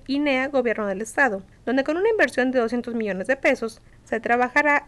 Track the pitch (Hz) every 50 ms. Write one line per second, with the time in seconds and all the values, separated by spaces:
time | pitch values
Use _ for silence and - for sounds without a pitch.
0 | - - 269 285 294 294 269 254 262 277 277 262 247 226 214 226 214 202 190 185
1 | 220 - - 302 277 247 196 196 - - - - - 240 254 269 269 - 311 349
2 | 392 453 453 415 311 247 - 254 254 262 254 262 226 226 247 240 226 240 233 233
3 | 220 202 185 185 185 208 269 - - 311 262 - 233 220 - - - - - -
4 | - - 233 220 - 233 240 240 247 247 - 294 294 294 285 285 -